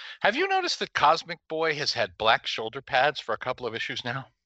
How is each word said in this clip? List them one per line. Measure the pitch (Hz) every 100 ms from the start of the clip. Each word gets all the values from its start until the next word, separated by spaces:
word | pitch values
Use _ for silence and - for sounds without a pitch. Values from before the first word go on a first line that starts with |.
| - -
Have | 185 247
you | 392
noticed | 381 349 -
that | 202
Cosmic | - 147 160 - 170 -
Boy | 160 160
has | 151 139
had | 120 104 87
black | 110 131 -
shoulder | - 110 117
pads | - 131 143 147
for | -
a | 107
couple | 127 127 120
of |
issues | 113 - 120
now? | 123 131 127 _